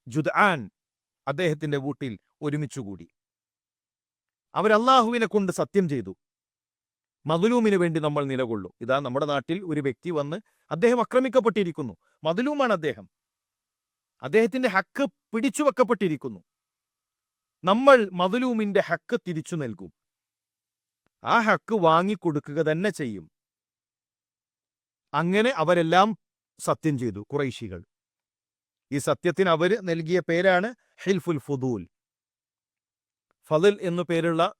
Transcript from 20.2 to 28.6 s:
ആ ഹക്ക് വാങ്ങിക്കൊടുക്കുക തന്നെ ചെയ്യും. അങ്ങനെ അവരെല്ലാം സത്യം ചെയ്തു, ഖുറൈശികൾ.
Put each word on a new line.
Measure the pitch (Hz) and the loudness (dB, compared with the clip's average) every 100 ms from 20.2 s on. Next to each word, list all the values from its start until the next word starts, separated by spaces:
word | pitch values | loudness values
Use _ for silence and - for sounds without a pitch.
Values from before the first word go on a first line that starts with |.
| _ _ _ _ _ _ _ _ _ _ | _ _ _ _ _ _ _ _ _ _
ആ | 113 214 | 0 2
ഹക്ക് | 220 185 - | 2 0 0
വാങ്ങിക്കൊടുക്കുക | 220 165 160 190 208 175 147 - | 2 4 4 2 -2 -2 -4 -4
തന്നെ | 143 156 156 202 | -2 0 0 -2
ചെയ്യും. | - 135 101 80 _ _ _ _ _ _ _ _ _ _ _ _ _ _ _ _ _ _ | -4 -8 -8 -14 _ _ _ _ _ _ _ _ _ _ _ _ _ _ _ _ _ _
അങ്ങനെ | 143 170 196 233 | -2 0 2 0
അവരെല്ലാം | 247 156 180 160 175 208 202 _ _ _ - | 0 2 2 4 4 4 0 _ _ _ -10
സത്യം | - 147 160 139 | -4 -2 -2 -2
ചെയ്തു, | 120 95 | -4 -6
ഖുറൈശികൾ. | 104 143 139 - 110 90 85 _ _ _ _ _ _ _ | -8 -6 -6 -8 -12 -14 -16 _ _ _ _ _ _ _